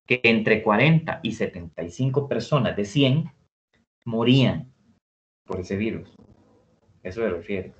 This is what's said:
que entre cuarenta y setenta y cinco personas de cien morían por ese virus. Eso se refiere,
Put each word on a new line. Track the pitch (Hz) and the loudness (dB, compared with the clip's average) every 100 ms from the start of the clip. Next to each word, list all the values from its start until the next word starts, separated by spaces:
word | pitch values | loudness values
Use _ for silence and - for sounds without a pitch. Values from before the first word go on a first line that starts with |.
| - | -4
que | 123 | 0
entre | 120 113 110 107 | 2 2 2 2
cuarenta | 110 104 147 160 - - | 2 4 6 4 2 -6
y | - | -6
setenta | - 104 90 85 - | -4 -6 -6 -14 -12
y | 85 | -10
cinco | - 135 131 - | -4 -2 -2 -2
personas | 113 - 147 98 90 | -4 -2 0 0 -2
de | 101 | -2
cien | 143 135 143 165 _ _ _ _ _ _ _ - | 2 2 2 -2 _ _ _ _ _ _ _ -8
morían | 113 117 131 113 85 - _ _ _ _ _ _ _ | 0 4 4 4 0 -8 _ _ _ _ _ _ _
por | - 92 | -12 -10
ese | 90 98 | -6 -4
virus. | 110 90 - _ - _ _ _ _ _ _ _ | -4 -6 -12 _ -20 _ _ _ _ _ _ _
Eso | 92 98 | -12 -4
se | 110 | -4
refiere, | 85 - 98 92 | -4 -6 -8 -8